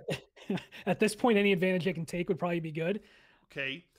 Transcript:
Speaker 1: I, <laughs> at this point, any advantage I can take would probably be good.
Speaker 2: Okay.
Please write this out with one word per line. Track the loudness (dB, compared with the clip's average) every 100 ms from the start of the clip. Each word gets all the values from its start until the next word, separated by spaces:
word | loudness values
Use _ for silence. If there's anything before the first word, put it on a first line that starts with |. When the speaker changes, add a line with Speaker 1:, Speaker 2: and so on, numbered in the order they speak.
| 2 0 -6 -20 -6
Speaker 1:
I, | -6 -6 -8
<laughs> | -4
at | 0
this | 0 2
point, | 4 4
any | 4
advantage | 4 2 0 -2
I |
can | -4 -6
take | -6 -4
would | -2
probably | -2 -2
be | -4
good. | -4 -2 -4 -8 _ _ _ _
Speaker 2:
Okay. | -8 -8 -8 -14